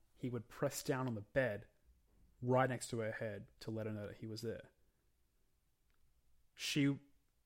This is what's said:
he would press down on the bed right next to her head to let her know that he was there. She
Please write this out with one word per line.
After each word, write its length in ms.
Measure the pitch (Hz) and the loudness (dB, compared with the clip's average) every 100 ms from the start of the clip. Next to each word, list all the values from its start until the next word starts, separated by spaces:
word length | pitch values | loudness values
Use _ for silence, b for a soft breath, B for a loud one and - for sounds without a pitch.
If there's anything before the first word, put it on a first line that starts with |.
| _ - | _ -8
he 120 | 127 | -4
would 200 | 120 - | -4 -6
press 340 | - 143 - | -2 -2 -2
down 240 | - 135 127 | -2 0 0
on 80 | |
the 60 | 110 | -2
bed 440 | 101 135 127 104 - _ - - _ - - - | 0 2 2 0 -8 _ -20 -20 _ -20 -20 -4
right 260 | 123 127 131 | 4 6 6
next 200 | 123 - | 2 -2
to 100 | 117 | -2
her 140 | 110 | -2
head 320 | - 113 101 - - | -2 -4 -4 -10 -12
to 100 | - | -6
let 160 | 110 110 | -4 -2
her 60 | |
know 140 | 107 101 | -4 -6
that 100 | 95 | -8
he 60 | 113 | -8
was 160 | 107 | -6
there. 220 | 113 98 - _ - _ _ _ _ _ _ _ _ _ _ _ - _ _ - - | -4 -6 -10 _ -20 _ _ _ _ _ _ _ _ _ _ _ -20 _ _ -20 -20
She 400 | - - 151 139 139 - - _ _ | -6 0 4 4 2 -6 -20 _ _